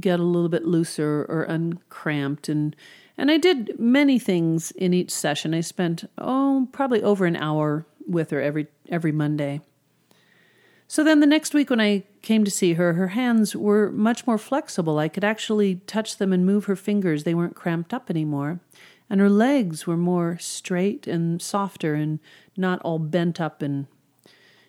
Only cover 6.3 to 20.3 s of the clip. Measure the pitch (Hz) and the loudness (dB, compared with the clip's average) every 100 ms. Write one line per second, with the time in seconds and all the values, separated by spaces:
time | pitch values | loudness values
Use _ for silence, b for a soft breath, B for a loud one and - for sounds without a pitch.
6.3 | 262 277 269 254 - 269 247 208 202 180 | 0 2 2 -2 -2 0 2 2 2 2
7.3 | 170 151 156 151 151 - - - 170 156 | 0 -2 0 0 -2 -6 -16 -4 -2 -2
8.3 | 143 143 151 143 _ - 170 165 151 147 | -2 -2 -2 -6 _ -6 -2 -2 0 0
9.3 | 151 143 143 - _ _ _ _ b b | -2 -4 -6 -12 _ _ _ _ b b
10.3 | b b b b b b - 311 311 294 | b b b b b b 2 4 6 6
11.3 | 311 311 294 277 233 208 202 - _ - | 4 2 0 2 2 4 2 -2 _ 0
12.3 | 220 202 - 180 165 175 170 185 208 247 | 2 2 2 2 4 2 2 0 0 2
13.3 | 226 208 - 208 208 208 - 220 233 - | 2 2 0 2 2 2 2 0 0 0
14.3 | 220 - 277 311 - 160 151 151 185 202 | -2 -2 -4 -4 -4 0 0 0 0 -2
15.3 | 220 - 214 202 185 - 220 214 - 196 | -2 -2 0 2 0 -6 -6 -6 -4 0
16.3 | 185 180 208 202 190 - 208 185 147 160 | 2 2 2 0 -4 -2 0 0 0 0
17.3 | 170 170 - 180 165 170 247 - 165 151 | -2 -2 -4 -4 -4 -4 -8 -6 -4 -2
18.3 | 143 143 175 _ b b b b 196 202 | -4 -4 -8 _ b b b b 2 4
19.3 | 202 247 285 185 156 - 170 175 180 170 | 4 4 2 0 -4 -4 0 0 0 -2